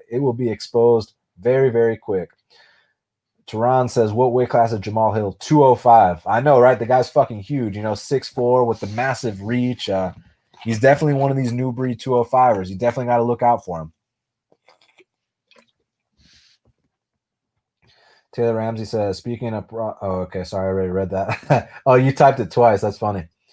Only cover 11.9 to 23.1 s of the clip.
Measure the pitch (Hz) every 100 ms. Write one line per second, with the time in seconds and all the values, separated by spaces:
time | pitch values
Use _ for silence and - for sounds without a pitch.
11.9 | 113 - 123 117 127 127 104 92 95 120
12.9 | 120 123 120 120 117 120 117 - 85 80
13.9 | - _ _ _ _ _ _ _ _ _
14.9 | _ _ _ _ _ _ _ _ _ _
15.9 | _ _ _ _ _ _ _ _ _ _
16.9 | _ _ _ _ _ _ _ _ _ _
17.9 | _ _ _ _ - 117 110 113 113 107
18.9 | 110 101 92 - 113 120 110 95 110 110
19.9 | - 98 92 90 95 87 98 95 95 92
20.9 | 92 95 95 98 - - 131 - - -
21.9 | 127 131 135 139 113 104 - 120 101 107
22.9 | 101 107